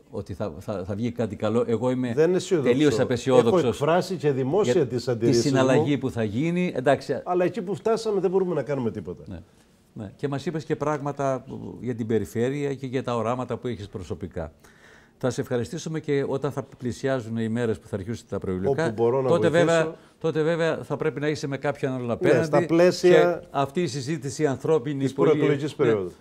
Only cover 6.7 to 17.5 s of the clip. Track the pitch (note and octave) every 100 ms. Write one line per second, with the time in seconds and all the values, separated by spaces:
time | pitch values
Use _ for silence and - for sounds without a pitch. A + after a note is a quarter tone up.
6.7 | - C3 C3+ - B2+ - F3+ F3 F3+ F#3
7.7 | G3 A3+ A3 A3 G3+ F3+ F#3 F#3 D#3+ C#3+
8.7 | C#3 A#2 G#2 E2 - - F2 E2+ _ _
9.7 | _ _ - G2+ - C#3+ C#3 F3+ D#3+ -
10.7 | D3+ C#3+ D3 C#3+ C#3 C#3 C3 A#2 A2+ A2
11.7 | - A#2 A#2 A2 A2+ G2 A2+ A#2+ C#3+ C#3+
12.7 | C3+ C3+ B2+ A#2+ A#2+ A2 B2+ B2+ A#2 B2
13.7 | G#2 G2+ G#2+ F2 E2+ F2 F2+ D#2 - -
14.7 | _ - - _ _ C3 A#2+ B2 B2+ A#2
15.7 | D#3+ E3 D#3+ - C#3+ C#3 C3 C#3 B2+ -
16.7 | - B2 A2 C3+ C3+ A2+ A2+ A2+